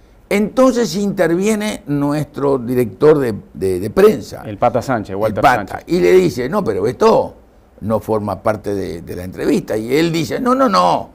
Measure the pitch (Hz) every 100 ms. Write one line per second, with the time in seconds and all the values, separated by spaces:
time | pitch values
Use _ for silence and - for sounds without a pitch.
0 | _ _ - 196 208 247 262 233 214 175
1 | 202 180 175 170 202 214 214 - - 143
2 | 143 151 147 - 139 135 117 127 117 98
3 | 151 151 123 101 - - 95 90 107 -
4 | 208 160 - - - 104 123 120 123 120
5 | 95 98 110 107 120 123 95 - - 170
6 | 175 185 180 - 123 208 185 98 107 127
7 | 220 165 92 - _ _ _ - 101 110
8 | - 110 104 92 113 104 104 101 90 85
9 | 87 85 92 - 147 220 143 110 113 143
10 | 170 165 135 135 240 254 262 190 180 143
11 | 98